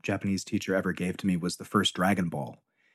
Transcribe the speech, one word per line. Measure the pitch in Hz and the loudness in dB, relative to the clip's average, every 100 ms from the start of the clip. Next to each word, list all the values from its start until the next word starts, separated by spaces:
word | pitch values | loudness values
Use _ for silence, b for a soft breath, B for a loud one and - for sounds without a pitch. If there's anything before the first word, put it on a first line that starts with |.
Japanese | - 98 98 95 | -4 -2 0 -2
teacher | - 101 - 92 | -2 -4 0 0
ever | 90 | 0
gave | 80 90 90 | -2 -2 0
to | 101 | 0
me | 87 | 2
was | 87 - | 0 -6
the | 92 | 0
first | 104 90 - | 2 4 2
Dragon | 90 95 87 | 2 2 0
Ball, | 76 69 - _ _ _ | -4 -8 -12 _ _ _